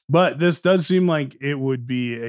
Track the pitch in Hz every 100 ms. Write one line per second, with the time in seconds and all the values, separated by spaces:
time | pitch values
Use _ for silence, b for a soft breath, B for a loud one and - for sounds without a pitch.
0 | - 156 180 131 175 165 180 190 156 185
1 | 180 156 135 - 139 143 135 131 120 127
2 | 120 117